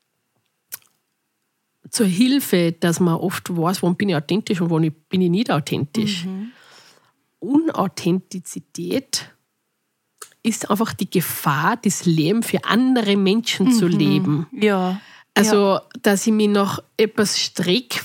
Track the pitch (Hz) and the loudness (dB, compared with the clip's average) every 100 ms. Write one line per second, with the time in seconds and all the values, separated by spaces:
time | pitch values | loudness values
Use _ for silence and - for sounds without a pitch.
0 | _ _ _ _ _ _ _ - _ _ | _ _ _ _ _ _ _ -20 _ _
1 | _ _ _ _ _ _ _ _ - - | _ _ _ _ _ _ _ _ -12 -2
2 | 202 175 254 277 - 185 170 165 175 160 | 0 2 2 2 2 2 2 0 -2 2
3 | 180 165 190 - - 175 165 196 175 175 | 0 0 -2 -6 -6 -2 -2 0 0 0
4 | 202 156 - 185 - 190 170 160 160 151 | 0 -2 0 -2 -2 -2 0 2 0 -2
5 | _ 190 180 180 240 147 - - 143 226 | _ 0 2 2 0 -2 -2 -4 -4 -4
6 | 214 190 175 190 220 - - - - _ | -4 -4 -8 -10 -12 -14 -20 -20 -20 _
7 | _ _ _ _ 190 285 320 - 185 - | _ _ _ _ 0 2 2 0 -2 -2
8 | 175 180 - 185 - - - - 175 226 | 0 0 -2 -14 -12 -16 -14 -12 -4 -4
9 | 269 - - _ _ _ _ _ _ _ | -4 -8 -8 _ _ _ _ _ _ _
10 | _ _ - _ 233 214 - 196 226 - | _ _ -20 _ -6 -4 -4 -2 -2 -4
11 | 196 185 - - - 143 165 233 208 - | -2 -2 -2 -4 -2 0 0 0 -2 0
12 | 180 160 151 220 220 - - 208 254 254 | 0 2 2 0 0 -4 0 2 2 2
13 | 202 202 190 220 226 - 196 233 175 180 | 2 2 2 0 -2 0 2 4 2 2
14 | - 190 143 147 165 - 208 196 185 190 | 2 2 2 -2 -4 -2 0 2 0 -4
15 | - - _ - 214 214 202 190 - - | -10 -20 _ 0 2 4 4 0 -2 -2
16 | 220 196 - 214 208 202 196 - - - | 0 2 2 2 4 2 0 -4 -10 -2
17 | 214 220 208 - - - 175 185 254 - | 0 2 0 0 -4 -4 0 -2 -2 -6